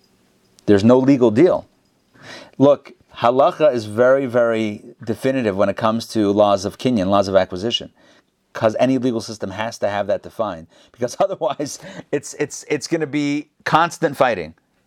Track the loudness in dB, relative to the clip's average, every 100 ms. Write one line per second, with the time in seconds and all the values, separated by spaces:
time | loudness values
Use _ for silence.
0 | _ _ _ _ _ _ 2 4 6 4
1 | 4 4 4 4 4 2 -4 _ _ _
2 | _ _ -20 -20 -12 2 4 4 -2 -20
3 | _ -2 2 4 2 2 0 0 -2 2
4 | 4 2 0 0 0 0 -4 -6 -14 -12
5 | -8 -4 -2 -2 0 0 0 0 -2 -2
6 | -4 -2 2 4 2 2 -2 -4 -2 0
7 | 2 0 2 2 0 -4 -6 -6 -8 _
8 | _ _ _ _ _ -2 -2 2 0 0
9 | 0 -2 -6 -10 -10 -8 -8 -6 -4 -2
10 | -2 -4 -6 -8 -8 -8 -14 _ _ -10
11 | -6 -4 -4 -4 -6 -4 -8 -10 -16 -18
12 | -8 -6 -6 -8 -8 -8 -6 -6 -4 -6
13 | -4 -4 -4 -4 -8 _ -2 0 0 -2
14 | -2 2 0 0 -8 -14 _ _